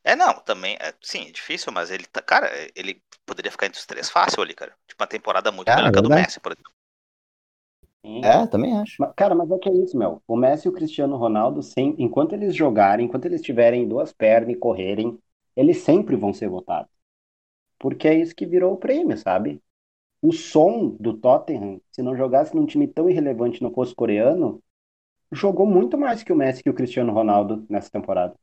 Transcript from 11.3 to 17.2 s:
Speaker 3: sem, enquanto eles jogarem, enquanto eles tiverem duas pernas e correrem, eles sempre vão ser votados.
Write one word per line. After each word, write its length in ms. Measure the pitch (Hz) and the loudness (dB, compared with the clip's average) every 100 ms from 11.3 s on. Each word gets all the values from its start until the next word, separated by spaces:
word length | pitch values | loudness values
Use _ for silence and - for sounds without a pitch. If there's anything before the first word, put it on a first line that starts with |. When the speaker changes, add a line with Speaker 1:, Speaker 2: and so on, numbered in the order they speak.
| 107 120 147 | 0 0 -2
Speaker 3:
sem, 340 | - - 135 151 | -6 -2 -2 0
enquanto 320 | 120 - 160 | -2 0 -2
eles 240 | 208 202 | -2 -4
jogarem, 500 | 156 151 107 98 107 120 | 0 0 4 4 4 0
enquanto 180 | - | -4
eles 160 | 175 170 | -4 -6
tiverem 460 | - 117 117 123 113 | -4 4 4 4 -2
duas 240 | 117 - | -4 -6
pernas 360 | _ 110 113 113 | _ 4 4 2
e 60 | |
correrem, 640 | 120 120 98 95 101 117 117 _ _ _ | -2 -2 -2 -4 -4 -4 -8 _ _ _
eles 260 | - 147 165 | 2 4 4
sempre 360 | - 180 208 | 2 2 2
vão 180 | 127 101 | -2 -2
ser 140 | 98 104 | -4 -6
votados. 420 | 92 - 85 - _ _ _ | -8 -6 -6 -6 _ _ _